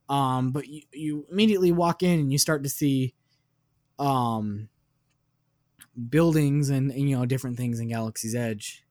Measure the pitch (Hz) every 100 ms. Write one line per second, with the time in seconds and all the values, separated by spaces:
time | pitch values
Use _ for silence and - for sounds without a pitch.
0 | - 139 135 127 127 139 127 151 - 143
1 | 156 147 147 185 220 196 180 170 170 165
2 | 180 170 139 143 - 151 139 - 147 135
3 | 131 - _ _ _ _ _ _ _ -
4 | 139 135 120 113 107 104 107 _ _ _
5 | _ _ _ _ _ _ _ _ - 123
6 | 120 147 170 156 143 143 139 139 135 131
7 | 139 131 123 131 127 123 123 117 113 117
8 | 113 110 113 120 117 107 - - _